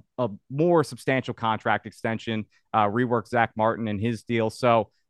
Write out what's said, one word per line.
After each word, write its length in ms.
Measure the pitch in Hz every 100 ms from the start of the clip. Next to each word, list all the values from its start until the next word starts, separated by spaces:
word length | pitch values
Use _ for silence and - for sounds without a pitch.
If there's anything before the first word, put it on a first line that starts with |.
| - -
a, 60 |
a 60 | 120 - _
more 360 | 139 175 170
substantial 500 | 151 120 - 131 123
contract 520 | - 113 107 117 104 107
extension, 600 | - 117 110 - 110 101 _ _
uh, 140 | 110 104
rework 400 | 113 123 117 -
Zach 240 | 120 113 107
Martin 320 | 110 101 113
and 120 | 104
his 220 | 117 113
deal. 260 | - 117 110
So 420 | - 123 117 104 _ _